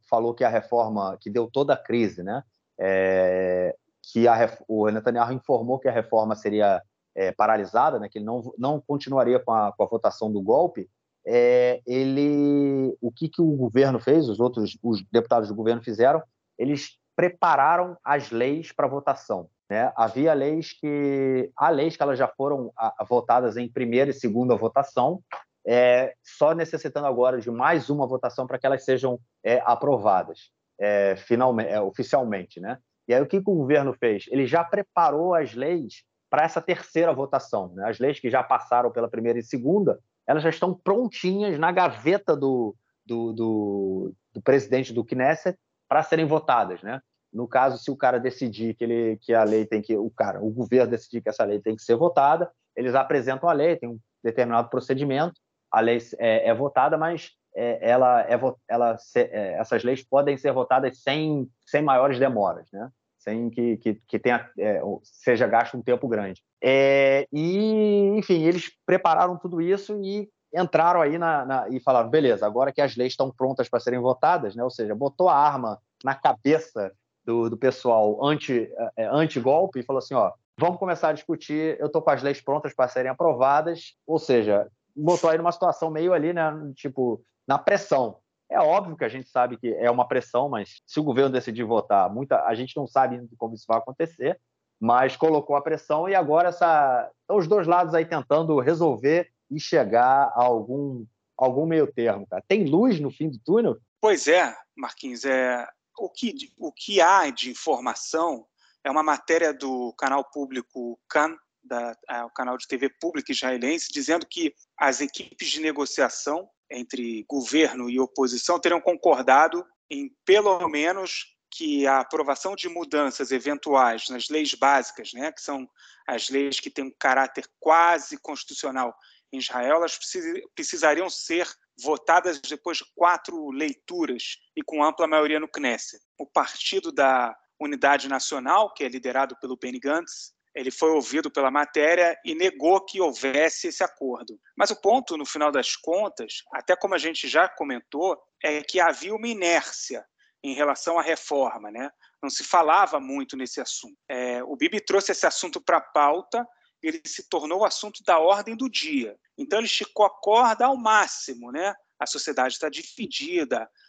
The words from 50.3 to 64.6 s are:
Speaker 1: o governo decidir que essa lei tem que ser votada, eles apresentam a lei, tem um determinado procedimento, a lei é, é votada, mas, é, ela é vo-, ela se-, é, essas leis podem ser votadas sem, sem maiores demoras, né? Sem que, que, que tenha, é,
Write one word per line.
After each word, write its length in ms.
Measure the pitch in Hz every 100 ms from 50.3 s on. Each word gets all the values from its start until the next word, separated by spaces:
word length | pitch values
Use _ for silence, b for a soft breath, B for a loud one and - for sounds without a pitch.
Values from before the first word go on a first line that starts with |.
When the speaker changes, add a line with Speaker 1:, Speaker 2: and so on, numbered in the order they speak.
| 98
Speaker 1:
o 80 | 107
governo 420 | 113 113 127 117
decidir 300 | 117 - 120
que 80 | 107
essa 140 | 107
lei 160 | 107 104
tem 160 | 110 110
que 80 |
ser 120 | - 117
votada, 540 | 175 175 139 165 175 _ _ -
eles 200 | 123 131
apresentam 540 | 131 143 123 131 170
a 40 |
lei, 220 | 151 160 165
tem 140 | 120
um 100 | 113 - _
determinado 460 | 117 117 120 117 117
procedimento, 720 | 127 - 135 143 135 170 - _ _ _
a 80 | 113
lei 200 | 113 120 117 -
é, 320 | 117 110 110
é 40 | 117
votada, 420 | 139 123 143 156
mas, 340 | 160 165 - _ _ -
é, 340 | 120 117 113
ela 320 | 123 127 123
é 160 | - 120
vo-, 200 | 127 - -
ela 300 | 120 120 110
se-, 320 | - 123 120
é, 260 | 107 98 85
essas 240 | 113 117
leis 200 | 120 131
podem 340 | - 135 143 135
ser 160 | 147
votadas 440 | 131 123 131 135 -
sem, 460 | - 147 156 147 127 _ _
sem 160 | 147
maiores 360 | 151 131 139 123
demoras, 500 | 135 110 95 82 -
né? 180 | 98 123 - _ _
Sem 300 | - 113 117
que, 280 | 117 120 110
que, 180 | 113 107 _
que 120 | 110
tenha, 300 | 127 120 -
é, 260 | -